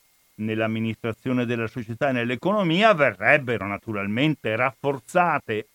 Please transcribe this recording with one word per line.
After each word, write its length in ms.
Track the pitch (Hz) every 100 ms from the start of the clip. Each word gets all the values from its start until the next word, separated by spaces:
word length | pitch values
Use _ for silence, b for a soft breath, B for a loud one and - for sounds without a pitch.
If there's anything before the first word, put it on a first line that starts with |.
| _ _ _ -
nell'amministrazione 1080 | 110 110 110 110 113 107 117 110 131 123 117
della 220 | 117 113
società 420 | 131 113 117 143
e 40 |
nell'economia 800 | 123 117 123 180 214 175 170 220
verrebbero 760 | 170 135 95 110 151 123 110 98
naturalmente 880 | 101 - 104 98 110 156 147 113 113
rafforzate 1120 | 127 - 143 135 - 175 175 143 - 110 -